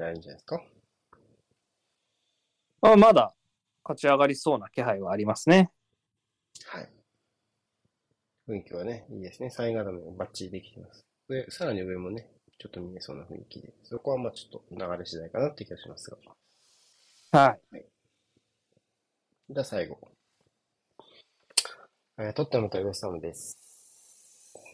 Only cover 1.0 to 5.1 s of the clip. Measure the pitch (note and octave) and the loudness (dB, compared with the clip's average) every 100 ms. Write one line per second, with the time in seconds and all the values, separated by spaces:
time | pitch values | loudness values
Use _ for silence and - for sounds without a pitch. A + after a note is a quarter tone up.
1 | _ - _ _ _ _ _ _ _ _ | _ -20 _ _ _ _ _ _ _ _
2 | _ _ _ _ _ _ _ _ G#3+ G#3+ | _ _ _ _ _ _ _ _ 8 12
3 | A3 E3 - - _ _ _ _ - D#3 | 12 10 6 -2 _ _ _ _ -10 0
4 | C#3+ C#3 C#3+ C#3 D#3 B2 F#2+ - A#2+ G2 | 4 6 4 2 0 0 -2 -4 -2 -2
5 | F2+ | -2